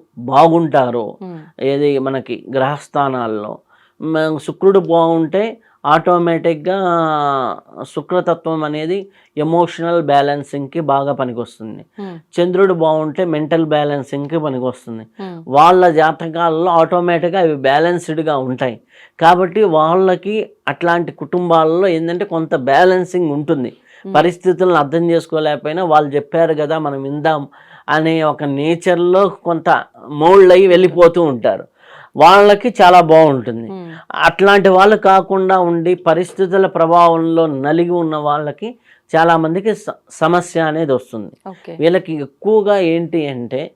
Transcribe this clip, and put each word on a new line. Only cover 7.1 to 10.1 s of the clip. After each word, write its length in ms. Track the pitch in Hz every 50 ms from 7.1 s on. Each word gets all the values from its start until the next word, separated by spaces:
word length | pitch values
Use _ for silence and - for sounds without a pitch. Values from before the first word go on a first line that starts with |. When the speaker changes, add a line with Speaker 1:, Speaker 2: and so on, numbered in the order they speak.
| 156 151 143 143 139 135 127 110 87 - - _ - - 131 - -
Speaker 1:
శుక్రతత్వం 680 | 156 147 - 180 180 175 180 165 165 - 165 160 156 151
అనేది 460 | 147 151 151 156 165 185 202 190 196 _ _ _ _ _ 147
ఎమోషనల్ 640 | 147 160 165 170 175 170 - - 165 170 175 170
బ్యాలెన్సింగ్‌కి 800 | 151 143